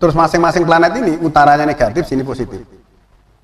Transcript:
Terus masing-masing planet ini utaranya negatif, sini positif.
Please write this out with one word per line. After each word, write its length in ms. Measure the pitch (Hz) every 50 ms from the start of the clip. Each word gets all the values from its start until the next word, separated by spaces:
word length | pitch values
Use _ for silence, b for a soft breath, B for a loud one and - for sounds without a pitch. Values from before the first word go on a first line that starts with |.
Terus 160 | 175 165 143 165
masing-masing 480 | 165 156 160 170 170 170 160 180 170
planet 320 | 160 165 165 170 175 - 247
ini 140 | 254 180 156 165
utaranya 400 | 170 160 151 151 143 143 147 147
negatif, 480 | 151 151 143 - 127 107 110 165 165 -
sini 160 | 139 131 131
positif. 400 | 135 123 - 120 - 98 92 - _ - - _ _ _ _ _ _ _ _ _ _ _ _